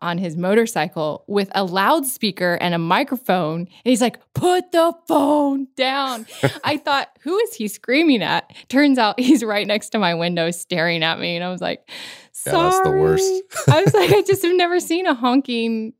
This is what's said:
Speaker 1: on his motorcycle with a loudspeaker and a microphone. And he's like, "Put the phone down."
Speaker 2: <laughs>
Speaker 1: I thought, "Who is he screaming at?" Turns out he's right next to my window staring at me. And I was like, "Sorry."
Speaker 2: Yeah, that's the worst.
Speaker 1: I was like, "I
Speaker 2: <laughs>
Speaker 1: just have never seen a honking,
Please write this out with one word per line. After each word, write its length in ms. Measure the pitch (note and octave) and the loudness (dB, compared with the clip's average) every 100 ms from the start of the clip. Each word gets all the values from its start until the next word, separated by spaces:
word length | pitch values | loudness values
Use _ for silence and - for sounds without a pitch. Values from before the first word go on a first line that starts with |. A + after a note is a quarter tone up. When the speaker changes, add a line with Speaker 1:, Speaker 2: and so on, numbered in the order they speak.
Speaker 1:
on 180 | E3+ E3+ | -6 -4
his 180 | F3+ D#3+ | -4 -4
motorcycle 880 | F3+ A3 A3+ - D3+ E3+ D3+ - - | 0 2 2 -2 -4 -4 -6 -6 -4
with 240 | G3+ G3 | -4 -2
a 100 | G3 | -2
loudspeaker 920 | F#3 F#3 G#3 D#4+ C4+ - G#3+ F#3 F3+ F3 | -2 0 2 2 0 -4 -4 -2 -2 0
and 120 | F3+ | 0
a 40 | E3+ | -2
microphone. 800 | E3 G3+ C4 B3+ - F#3 D#3 E3 | 0 0 0 -4 -2 0 -2 -6
And 80 | F3+ - | -10 -6
he's 160 | A#3+ A#3+ | 0 0
like, 200 | A#3+ - _ | 0 -4 _
"Put 360 | - F4+ F4+ F4+ | -2 0 0 0
the 220 | E4+ E4 E4+ - | 2 2 -2 -2
phone 580 | D4+ C#4+ D4 C#4+ C#4 C4 - | 0 2 2 2 -2 -6 -4
down." 500 | C4 C#4 C4+ A#3 A3+ - | -2 -2 -4 -6 -12 -2
Speaker 2:
<laughs> 200 | - - | -2 -2
Speaker 1:
I 120 | C4+ D4 | -4 -4
thought, 320 | D4+ C#4 - _ | -2 -2 -2 _
"Who 140 | C#4+ G4 | -4 -2
is 160 | A#4 | -2
he 120 | - G#3+ | -4 -8
screaming 560 | - - C#4 E4 A#3 | -8 -2 2 4 2
at?" 300 | D3+ E3 - - - | 0 -2 -4 -16 -2
Turns 300 | C4 D4 B3+ | 2 4 4
out 200 | G#3 - | 2 2
he's 240 | B3+ C#4 | 2 2
right 240 | A3 G#3 G3+ | 2 -2 0
next 240 | G#3+ - | -2 -2
to 80 | A3 | -2
my 160 | F3+ | 0
window 360 | E3+ E3+ F3 E3 | 0 -2 0 -2
staring 520 | F3 - E3+ E3+ E3+ | -4 -6 -2 0 0
at 160 | D#3+ - | 0 -2
me. 180 | F3 E3+ | -4 -4
And 80 | |
I 60 | F3+ | -6
was 100 | F3+ | -6
like, 280 | F3 - - - - - - | -6 -6 -12 -18 -18 -20 -20
"Sorry." 240 | - - F#4 | -12 -4 0
Speaker 2:
Yeah, 60 | F4+ | 2
that's 100 | F#4 | 2
the 140 | F#4+ F#4+ | 2 2
worst. 460 | F#4+ F#4+ F#4+ F#4 - D#5+ - | 2 2 0 -2 -6 -2 2
Speaker 1:
I 140 | D#4 | 4
was 120 | G4 | 4
like, 180 | G#4 F4 | 4 4
"I 100 | G#4 | 4
Speaker 2:
<laughs> 40 | G4 | 4
Speaker 1:
just 160 | F#4+ | 0
have 120 | E4+ | 2
never 240 | F4+ F4 F4+ | 2 2 0
seen 280 | - E4 F#4 | 0 -2 0
a 80 | |
honking, 800 | B3 B3 C4+ C4 A#3 A3+ A3+ A3 - | 0 2 0 0 -2 -2 -4 -6 -10